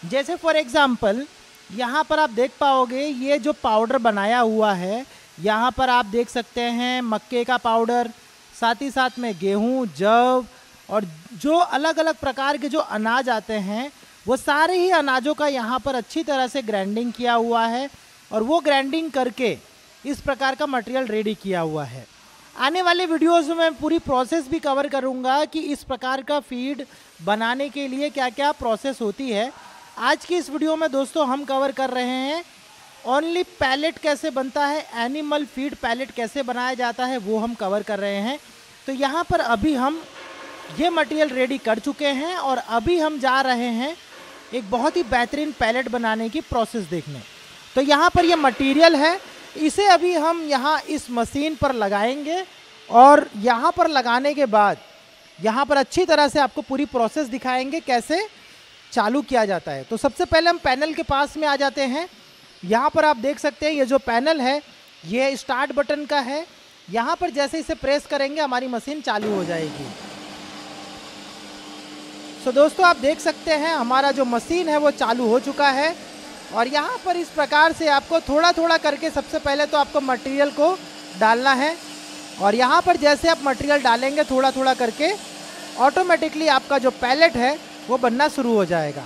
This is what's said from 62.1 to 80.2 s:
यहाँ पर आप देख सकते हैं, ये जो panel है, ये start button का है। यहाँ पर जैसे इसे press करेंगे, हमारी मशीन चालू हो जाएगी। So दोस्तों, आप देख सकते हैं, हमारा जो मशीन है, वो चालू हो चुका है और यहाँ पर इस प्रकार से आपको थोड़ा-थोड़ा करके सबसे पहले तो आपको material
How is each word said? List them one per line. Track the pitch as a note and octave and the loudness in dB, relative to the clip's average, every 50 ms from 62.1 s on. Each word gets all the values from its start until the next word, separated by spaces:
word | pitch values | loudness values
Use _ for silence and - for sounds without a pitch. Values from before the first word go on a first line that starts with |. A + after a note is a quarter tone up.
| - - - - - - - - - - - | -12 -20 -20 -20 -20 -20 -20 -20 -20 -14 -4
यहाँ | F3+ G#3+ A#3 C4 D4+ | 0 0 2 2 2
पर | - D#4+ D#4 | 2 4 4
आप | D4+ D4 A#3 | 4 4 2
देख | G#3+ C4+ D4 - | 0 -4 -4 -2
सकते | - D4 - - D4+ | -2 -4 -4 0 -2
हैं, | D4+ D#4 | -2 0
ये | D4 C4+ | 0 0
जो | A3+ C4+ C4 | 2 2 0
panel | - - A#3 A#3 B3+ D4+ D#4+ D#4 | 0 2 0 0 2 2 0 2
है, | B3 B3+ C4+ D4 - - - - - - - - - | 2 0 0 -2 -4 -10 -20 -20 -20 -20 -20 -18 -10
ये | D#3+ G3 A#3+ C4 C#4 C#4 C4+ | -6 -2 0 0 0 -2 -4
start | - - C4+ B3 C4+ C#4+ | -4 -4 -2 -2 -2 -2
button | C4 C4+ C#4+ - D4 D4 D4 | 0 -2 -2 0 -2 -4 -2
का | B3+ D4+ C#4+ | -2 -2 -2
है। | B3+ A#3 C4+ D4+ E4+ - - - - - - - - - | -2 -2 -6 -6 -8 -10 -16 -20 -20 -20 -20 -20 -18 -6
यहाँ | F3 A3+ A#3 C4+ E4+ | -4 -2 -2 -2 -2
पर | - F4+ F4 | -2 -2 -4
जैसे | A#3+ C#4 C#4+ C4+ - D#4+ | -2 -2 -2 -2 -2 -6
इसे | C#4+ - D#4+ | -4 -6 -8
press | - - C4 C#4 D4 C#4 | -4 0 0 0 0 -2
करेंगे, | - D4+ C#4 C#4 C#4 C#4+ D#4 | -4 -4 -2 -2 -2 -2 -2
हमारी | D4+ C#4 B3 B3 C4 C4 | -2 -2 -2 -4 -4 -4
मशीन | B3 A3+ - C4+ D4 D#4 | -6 -6 -6 -8 -10 -8
चालू | B3+ C#4+ A3 G#3 G#3+ G#3+ G#3 | -4 -4 -4 -2 -2 -2 -2
हो | G3 F3+ | -2 -2
जाएगी। | D#3+ E3+ E3 D#3+ D3+ - C#3+ C#3+ B2 - - - - - - - - - - - - - - - - - - - - - - - - - - - - - - - - - - D4 - - - - - - - - - - - - - - - - | -4 -4 -4 -4 -6 -8 -10 -12 -12 -12 -14 -14 -16 -14 -14 -16 -16 -16 -16 -16 -16 -16 -16 -16 -16 -16 -16 -16 -16 -16 -16 -16 -16 -18 -18 -18 -18 -18 -18 -18 -18 -18 -18 -18 -18 -18 -18 -16 -18 -18 -18 -18 -18 -16 -16 -16 -16 -16 -6 -4
So | C4 B3 | 0 4
दोस्तों, | C4+ D4 D#4 - - F#4+ | 6 6 6 6 6 6
आप | F4 E4+ A#3+ | 6 6 6
देख | A3+ C#4 D#4+ D#4 | 2 0 0 2
सकते | - E4+ D#4 D#4+ - E4+ | 0 -2 -2 -2 -2 0
हैं, | D#4+ D4+ D4 E4 E4 | 0 0 2 0 0
हमारा | D4 A#3+ A#3+ B3 C4 C4+ C#4 | 0 0 2 2 4 4 2
जो | C#4 B3+ C4+ | 2 2 0
मशीन | B3 A#3+ A#3 A3+ - D#4+ F4 F4+ D#4+ | 0 0 -4 -2 -2 -2 -2 0 0
है, | D4+ D4+ | 0 2
वो | D4 D4 | 2 2
चालू | C#4+ - C#4 A3 A#3 B3 B3+ A3 | 2 2 0 0 0 0 2 2
हो | A3 B3+ | 2 2
चुका | G#3+ C4+ C4+ - C#4+ C#4+ | 0 -2 -2 2 2 2
है | C4+ C4 C#4+ D#4+ E4+ - - - - - - - - - - - - | 4 2 0 0 -2 -4 -12 -18 -18 -18 -18 -18 -18 -18 -16 -6 -2
और | G#3+ A#3 C4 | -2 0 0
यहाँ | C#4 D4 D4 F4 B4+ A#4+ - | 0 -2 -2 -2 -6 -6 -2
पर | F#4 F4 F4 | -2 -2 -2
इस | E4+ - | -4 -6
प्रकार | - D#4 D4 B3+ D4 D4 D#4 E4 D#4+ | -2 -2 -2 2 6 6 6 6 4
से | - D#4+ D4+ | 2 2 2
आपको | C#4+ C#4 C#4 - E4 E4 | 2 2 2 2 -2 -2
थोड़ा-थोड़ा | D#4+ - C4+ D4+ E4 F4 F4 E4+ E4 E4+ E4 D#4+ | 0 2 2 4 4 4 4 4 2 2 2 4
करके | D#4+ D4+ C#4+ - D#4+ D#4+ | 2 0 -2 0 -4 -4
सबसे | D4+ D4 C#4 - - D#4 | -4 -4 -6 -4 -6 -4
पहले | D4+ C#4+ C#4 C#4+ D4 | -2 -2 0 0 0
तो | C#4+ D4+ D4 | 0 2 0
आपको | C#4+ C#4+ - D4+ | 0 2 0 -2
material | C#4 C4+ B3+ A#3+ | 0 0 -2 -2